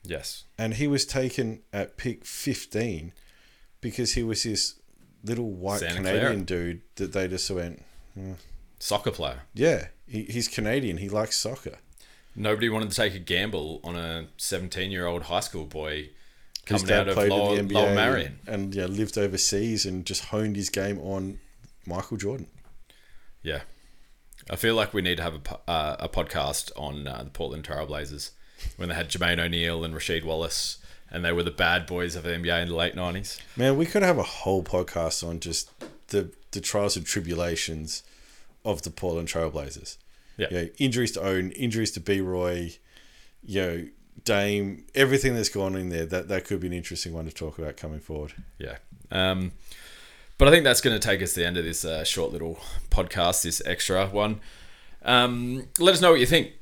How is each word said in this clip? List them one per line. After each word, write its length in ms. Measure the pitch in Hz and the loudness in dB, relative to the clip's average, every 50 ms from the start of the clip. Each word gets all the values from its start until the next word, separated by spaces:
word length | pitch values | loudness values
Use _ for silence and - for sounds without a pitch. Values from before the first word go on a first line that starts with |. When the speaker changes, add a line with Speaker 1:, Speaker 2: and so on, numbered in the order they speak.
| - | -8
Speaker 1:
Yes. 400 | - 85 71 69 - - - - - _ | -8 -8 -8 -8 -10 -12 -12 -16 -18 _
Speaker 2:
And 180 | - 113 110 110 | -4 -4 -2 0
he 120 | 113 147 | 0 0
was 180 | 147 143 135 131 | 2 2 2 0
taken 560 | - - 135 131 127 - - 123 113 113 - - _ - | 0 0 0 0 0 0 -2 -2 -2 -4 -8 -14 _ -4
at 240 | 101 95 - - | -4 -4 -4 -6
pick 280 | - - 127 110 - - | -6 -6 -6 -6 -6 -10
fifteen 880 | - - - - 143 123 - - - - 104 113 117 92 78 78 85 - - - - - - - - - _ - - - _ | -12 -10 -4 -4 -4 -4 -4 -6 -4 -2 -2 -2 0 -2 -6 -8 -10 -14 -18 -20 -20 -20 -20 -20 -20 -20 _ -20 -20 -16 _
because 320 | - 117 - - 123 - - | -8 -6 -2 -2 0 0 0
he 100 | 127 117 | 0 0
was 200 | 113 110 - - | 0 0 0 0
this 320 | 117 107 95 - - - - - - - _ - - - _ - | -2 0 0 -2 -2 -4 -10 -20 -20 -20 _ -20 -20 -20 _ -4
little 260 | 101 120 117 120 110 | -4 -2 -2 -2 -4
white 300 | 95 90 90 98 101 98 | -6 -4 -2 -2 -2 0
Speaker 1:
Santa 140 | 87 82 87 | -2 -2 -2
Speaker 2:
Canadian 260 | 92 95 92 101 107 | 0 0 2 2 4
Speaker 1:
Clara. 420 | 123 139 110 98 90 85 92 87 85 | 4 2 2 0 -2 -2 -2 -2 -2
Speaker 2:
dude 180 | 87 85 85 - - - | -4 -6 -8 -12 -18 -8
that 160 | - 98 85 - | -6 -6 -2 -2
they 140 | 98 95 | -2 -2
just 220 | 90 92 87 - - | 0 -2 -2 -2 -2
went, 320 | 98 90 85 87 82 - - - - - - - - | -2 -4 -4 -6 -8 -14 -18 -20 -20 -20 -20 -18 -14
"Hmm." 200 | 98 95 95 92 87 - - - - - - - - | -12 -10 -10 -10 -12 -14 -16 -16 -16 -16 -20 -16 -8
Speaker 1:
Soccer 320 | - - 101 104 - 127 | -2 -2 -2 0 0 -2
player. 300 | - - 78 67 62 62 - - - | -2 -2 -4 -4 -6 -8 -14 -12 -2
Speaker 2:
Yeah, 340 | 107 135 165 151 - - - - - - | 2 4 4 4 2 -2 -8 -14 -18 -16
he, 160 | - 120 110 - | -8 -6 -6 -6
he's 240 | - 110 120 113 | -4 -4 -4 -4
Canadian. 500 | - - - 107 107 120 143 131 104 85 | -2 -2 -2 0 0 0 0 0 -2 -4
He 120 | 85 98 98 | -4 -4 -2
likes 260 | 101 107 113 107 - | 0 0 0 0 0
soccer. 420 | - - 110 127 - - - - - - - - - - - - - - - - | -2 -2 -4 -6 -8 -10 -14 -14 -14 -20 -20 -20 -20 -20 -20 -20 -20 -20 -16 -10
Speaker 1:
Nobody 340 | 107 104 107 107 104 117 117 | -2 2 2 2 4 2 2
wanted 220 | 110 110 110 101 | 2 0 -2 -2
to 40 | 90 | 2
take 180 | - 110 104 90 | 2 2 2 0
a 60 | 95 | -4
gamble 600 | 87 - 92 90 101 110 101 82 73 78 80 - - | -2 0 2 2 2 0 -2 -4 -4 -4 -8 -8 -8
on 120 | 85 87 | -6 -6
a 300 | 85 85 82 82 82 78 - - | -6 -4 -4 -6 -6 -8 -12 -10
seventeen-year-old 840 | - - - 98 - 90 87 - 92 95 95 98 90 87 87 85 87 80 | -6 -4 -2 -2 -2 -4 -6 -4 -4 -4 -2 -2 -2 0 0 -2 -2 -2
high 160 | - 87 90 | 0 -2 -2
school 240 | - - - 87 78 | -2 -2 -6 -8 -8
boy 440 | 71 - 78 76 78 76 76 76 73 - - - - - - - - _ - - | -8 -8 -6 -6 -4 -4 -6 -8 -10 -16 -20 -20 -20 -20 -20 -20 -14 _ -12 -4
Speaker 2:
His 160 | - 107 98 | -2 -2 0
Speaker 1:
coming 40 | 95 | 2
Speaker 2:
dad 140 | 95 92 - | 4 4 4
Speaker 1:
out 60 | 98 98 | 4 4
of 40 | 95 | 4
Speaker 2:
played 160 | 101 101 104 | 4 4 6
in 60 | 98 | 6
Speaker 1:
Lowell, 160 | 101 104 101 104 | 4 4 4 2
Speaker 2:
the 60 | 101 | 2
N 80 | 101 | 2
B 80 | 98 101 | 2 4
A 20 | |
Speaker 1:
Lowell 180 | 107 107 101 101 | 4 6 6 6
Marion. 440 | 104 110 120 135 113 78 71 - - - | 4 4 4 4 2 0 -4 -8 -12 -8
Speaker 2:
and, 80 | - 110 101 98 | -6 -4 -4 -4
and, 100 | 98 98 | -4 -2
yeah, 100 | 98 92 | -2 -2
lived 320 | 90 98 101 110 101 - | -2 0 -2 -2 0 2
overseas 680 | 110 101 95 92 95 - - 101 101 107 117 110 101 - | 0 0 2 2 2 2 2 2 2 0 0 0 0 -2
and 200 | 98 92 92 87 | -2 -2 -4 -4
just 200 | - 98 - - | -4 -4 -6 -4
honed 300 | - - 107 110 107 104 | -2 -2 0 0 0 -2
his 140 | 101 98 - | -2 -2 -2
game 300 | - 98 95 101 101 87 | -2 -2 -2 -2 -4 -4
on 400 | 71 95 98 95 95 95 95 - - - - - - - - - - | -4 -6 -4 -4 -4 -6 -8 -12 -16 -18 -20 -20 -20 -20 -20 -18 -10
Michael 300 | 90 85 92 - - 117 | -6 -6 -6 -6 -6 -8
Jordan. 300 | 101 98 101 127 131 - - _ - - - - - - _ - - - - - - - - - - | -4 -4 -4 -4 -4 -8 -12 _ -20 -20 -18 -18 -18 -18 _ -20 -20 -20 -18 -18 -16 -16 -16 -18 -10
Speaker 1:
Yeah. 200 | - 78 76 71 - - - - - - - - - - - _ _ - - - - - | -6 -6 -6 -6 -6 -12 -18 -20 -20 -20 -20 -20 -20 -20 -20 _ _ -20 -20 -20 -8 -8
I 60 | - | -4
feel 180 | - - 113 113 | 0 2 2 4
like 180 | 113 104 - - | 4 2 2 0
we 80 | 101 | 0
need 160 | 90 90 90 | 2 2 0
to 60 | 82 85 | 0 -2
have 120 | 85 78 | -4 -4
a 40 | 76 | -4
po-, 200 | 71 - - - - | -8 -8 -8 -6 -4
uh, 300 | - 85 80 76 76 - - | -2 0 0 0 0 -2 -4
a 100 | - - | -6 -2
podcast 600 | - 95 85 - - 85 71 71 73 - - - - | -2 -2 -2 -2 -2 -2 -2 0 -2 -4 -6 -8 -10
on, 300 | - 73 71 71 73 71 | -8 -8 -8 -8 -8 -8
uh, 160 | 69 65 57 65 | -8 -8 -10 -12
the 60 | 69 | -12
Portland 360 | - - 85 67 65 78 73 | -8 -6 -6 -6 -6 -8 -8
Trailblazers 680 | - 71 71 78 73 73 73 76 71 73 71 - - - - - - - - - - - | -6 -6 -6 -4 -4 -6 -8 -8 -8 -8 -10 -12 -12 -12 -18 -20 -20 -14 -8 -8 -8 -6
when 120 | - 87 87 | -6 -6 -4
they 60 | 80 | -2
had 140 | 82 85 - | -4 -4 -4
Jermaine 300 | - 92 90 87 87 85 | 0 2 2 2 4 2
O'Neal 440 | 85 85 85 85 85 85 85 82 82 | 2 0 2 0 0 0 0 -2 -2
and 100 | 82 80 | -4 -4
Rasheed 300 | 82 - - 85 82 80 | -6 -2 -2 -2 -2 0
Wallace, 540 | 80 80 80 82 82 - - - - - - - - - - - - | -2 -2 0 0 -2 -2 -2 -4 -4 -6 -8 -14 -18 -18 -18 -16 -10
and 120 | - 87 87 | -6 -2 0
they 60 | 85 | 2
were 120 | 85 85 85 | 2 2 0
the 80 | 87 | 0
bad 340 | - - 90 85 87 90 82 | 2 4 4 4 4 4 2
boys 300 | - 90 87 87 87 78 | -2 -4 -2 -2 -2 -4
of 80 | 85 80 | -6 -4
the 100 | 87 85 | -4 -4
N 80 | 85 | -2
B 80 | 85 85 | 0 2
A 100 | 85 85 | 2 2
in 100 | 87 85 | 0 0
the 60 | 85 | 0
late 200 | 82 87 90 - | 0 0 0 0
nineties. 420 | 92 90 87 87 95 101 - - - - - - | -2 -4 -4 -4 -4 -6 -8 -10 -12 -14 -10 -2
Speaker 2:
Man, 180 | 113 123 135 135 | 2 4 4 4
we 80 | 139 165 | 4 2
could 180 | 165 - 208 196 | 2 2 4 4
have 140 | 180 170 | 6 4
a 60 | 127 87 | 4 0
whole 400 | - - - - 92 98 95 82 | -2 -6 -4 0 2 2 2 2
podcast 640 | - - 90 90 - - 85 82 80 - - 87 | 2 0 0 0 0 -2 -2 -2 0 -2 -2 -4
on 140 | 85 85 82 | -6 -6 -6
just 280 | - 85 80 - - - - - - - - - - | -6 -4 -4 -4 -6 -6 -14 -18 -18 -18 -18 -20 -10
the, 240 | - - 101 - - - - - - | -2 0 0 0 0 -10 -18 -16 -10
the 100 | - 101 | -10 -6
trials 340 | 87 - - 104 101 101 - | -4 -2 0 2 2 2 0
and 100 | 98 76 | -2 -2
tribulations 960 | - - 104 85 85 85 82 87 87 85 80 - - 82 78 78 78 - - - - - - - - - - - - - - _ | -2 -4 -4 -2 -2 -2 -2 0 0 0 -2 -2 -4 -4 -6 -6 -8 -8 -10 -10 -14 -20 -20 -20 -20 -20 -20 -20 -20 -20 -8 _
of 160 | 110 98 - - | -4 -4 -2 -4
the 60 | 87 | -10
Portland 360 | - - - 90 82 85 85 | -8 -4 -2 -2 -2 -2 -4
Trailblazers. 680 | 78 - 85 82 80 73 76 71 69 - 76 71 - - - - - - - _ - - | -4 -2 -2 -2 -2 -2 -4 -6 -6 -10 -12 -14 -14 -16 -16 -20 -20 -20 -20 _ -18 -6
Speaker 1:
Yeah. 100 | - 92 - | -4 -4 -2
Speaker 2:
You 60 | 90 | -2
know, 120 | 90 85 82 - | -2 -4 -4 -2
injuries 340 | - 139 131 113 123 120 - - | 0 0 2 4 2 0 0 0
to 60 | 90 | 0
Oden, 320 | 85 98 95 92 92 92 - | 0 2 2 2 0 -2 -4
injuries 360 | - 123 120 110 113 110 104 | -2 -2 0 0 0 0 0
to 80 | - 98 | -2 -4
B 220 | 82 101 101 98 | 0 0 2 2
Roy, 540 | 95 92 92 90 90 90 87 87 87 85 - - _ _ - - - - - - - - - - - | 2 0 0 0 0 0 0 -2 -4 -6 -8 -14 _ _ -20 -20 -20 -20 -20 -20 -20 -20 -20 -20 -12
you 180 | - 92 98 | -2 0 0
know, 260 | 92 87 85 85 82 - - - - - - - - | 2 2 -2 -4 -6 -10 -14 -20 -20 -20 -20 -6 0
Dame, 600 | - 107 101 101 101 104 101 101 98 98 - - - - | 2 4 4 4 4 2 2 0 -2 -4 -10 -14 -2 4
everything 400 | 135 135 135 135 135 131 135 120 | 4 6 6 6 4 4 2 2
that's 140 | 117 104 - | 2 0 0
gone 260 | - 101 95 95 95 | 0 0 0 0 0
in 140 | 95 92 90 | -2 -2 -2
there, 160 | 87 82 82 | -2 -2 -2
that, 220 | 80 92 92 85 | 0 -2 -2 0
that 180 | 85 101 92 - | 0 -2 -2 0
could 140 | - 104 85 | -2 -4 -2
be 80 | 87 | -2
an 60 | 90 87 | -2 -4
interesting 400 | 90 85 - 90 - - 87 82 | -4 -6 -6 -6 -6 -6 -6 -6
one 120 | 82 80 | -6 -6
to 60 | 80 | -8
talk 260 | - - 82 78 - - | -8 -8 -8 -8 -6 -6
about 180 | 80 76 76 | -8 -8 -8
coming 220 | - - 76 78 76 | -8 -10 -8 -8 -10
forward. 340 | - - 78 76 73 73 - - - - - | -8 -8 -6 -6 -6 -8 -10 -14 -16 -16 -14
Speaker 1:
Yeah. 200 | - 71 64 - - - - - - - - | -12 -12 -12 -12 -14 -16 -20 -20 -20 -12 -4
Um, 400 | - 92 92 92 92 92 92 90 - - - - - - - - - - - - - - - - - | 0 2 2 2 2 0 -2 -4 -6 -10 -14 -14 -14 -14 -16 -18 -18 -20 -20 -20 -20 -20 -20 -18 4
but 100 | - 135 | 8 10
I 40 | 139 | 10
think 120 | 160 175 147 | 10 10 10
that's 160 | 131 120 - | 8 6 6
gonna 180 | - 131 113 104 | 6 4 4 4
take 220 | - 113 98 90 | 4 2 2 2
us 120 | 95 87 - | 2 -2 0
to 80 | 90 | 0
the 40 | 85 | 0
end 120 | 87 90 | 2 2
of 60 | 90 82 | 0 -2
this, 180 | 85 80 - - | 0 -2 -2 -2
uh, 200 | 80 80 78 80 | -2 -2 -2 0
short 260 | - - 95 82 58 | 0 0 0 0 -2
little 280 | 69 85 82 82 80 - - - - - - - | -2 -4 -6 -6 -6 -8 -10 -4 -4 -2 4 4
podcast, 540 | - - 90 85 - 101 85 87 92 - - | 4 4 4 2 2 4 4 4 4 2 0
this 180 | 107 - - - | 0 -2 -2 0
extra 420 | - 90 - - - 92 92 98 | -2 0 0 0 2 4 2 2
one. 320 | 95 98 104 104 107 110 107 - - - - - - - - - - - - - | 2 2 2 2 2 0 -4 -6 -14 -16 -18 -18 -18 -20 -18 -18 -18 -16 -6 2
Um, 640 | - 127 123 123 120 120 120 120 123 127 131 131 - - | 4 6 6 6 4 2 -2 -2 -2 -4 -4 -6 -4 0
let 160 | - 165 185 190 | 6 6 8 8
us 80 | 156 | 10
know 100 | 185 175 | 10 10
what 80 | 165 139 | 10 10
you 60 | 123 | 8
think. 280 | 113 170 160 131 - - - | 6 6 4 4 2 -8 -16